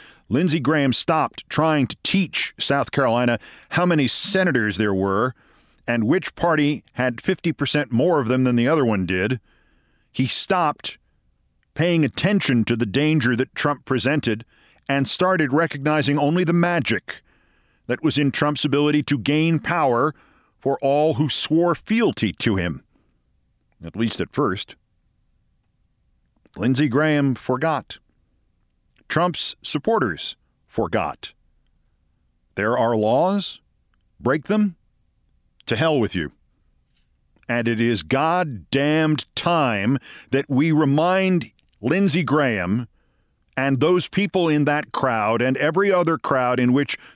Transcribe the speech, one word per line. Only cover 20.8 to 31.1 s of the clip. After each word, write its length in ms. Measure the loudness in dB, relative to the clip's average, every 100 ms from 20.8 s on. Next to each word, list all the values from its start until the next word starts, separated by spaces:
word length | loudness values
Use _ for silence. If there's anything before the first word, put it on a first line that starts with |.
all 320 | 0 2 2
who 140 | 0 -2
swore 460 | -2 -2 0 0
fealty 580 | -2 -2 0 0 0 -2
to 240 | -2 -2 0
him, 260 | -2 -6 -14 _ _ _ _ _ _ _ _ _
at 140 | -12 -4
least 240 | -4 -2
at 120 | -4
first. 420 | -2 -2 -2 -8 -18 _ _ _ _ _ _ _ _ _ _ _ _ _ _ _ _ _ -4
Lindsey 320 | -2 2 2
Graham 480 | 2 2 2 0 -2
forgot. 640 | -2 -2 -2 -4 -6 -16 _ _ _ _ _ _ _ _ _ _ -6
Trump's 460 | -2 -2 -2 -8 -10
supporters 720 | -8 -6 -2 0 0 -4 -10 -14 _ _ _
forgot. 640 | -6 -2 -2 -4